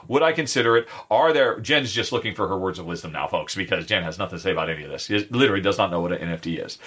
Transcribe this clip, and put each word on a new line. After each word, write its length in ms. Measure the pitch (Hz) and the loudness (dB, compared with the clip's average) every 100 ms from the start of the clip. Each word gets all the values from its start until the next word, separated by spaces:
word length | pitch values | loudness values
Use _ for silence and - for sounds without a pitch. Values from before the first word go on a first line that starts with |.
| - | -2
Would 160 | 127 | 4
I 80 | 160 | 4
consider 440 | 160 147 135 117 113 | 2 0 2 4 4
it? 120 | 117 - - | 2 -6 0
Are 240 | 110 160 | 4 6
there, 280 | 151 127 - | 6 4 2
Jen's 320 | 117 147 131 | 0 0 2
just 180 | 104 - | -2 -2
looking 240 | 123 110 | -2 -4
for 140 | 104 95 | -4 -2
her 100 | 95 | -2
words 220 | 92 87 | -2 -4
of 60 | 85 | -8
wisdom 260 | 85 85 | -8 -8
now, 160 | 73 73 | -6 -4
folks, 260 | 82 76 | -4 -4
because 320 | 98 92 87 80 | -6 -2 -2 0
Jen 160 | 104 | -2
has 160 | 85 80 | -2 -4
nothing 200 | 95 85 | -6 -4
to 40 | |
say 80 | 95 | -2
about 180 | 87 80 | -2 -2
any 140 | 80 | -4
of 80 | 71 | -8
this. 140 | 69 | -10
She 240 | - 104 104 | -2 -2 0
literally 320 | 120 131 98 | 2 4 4
does 160 | 95 95 | 0 2
not 140 | 95 | 0
know 80 | 85 | 0
what 100 | 85 | -2
an 80 | 87 | -2
N 120 | 85 | -4
F 100 | 82 | -6
T 160 | 85 80 | -4 -6
is. 220 | - - | -6 -12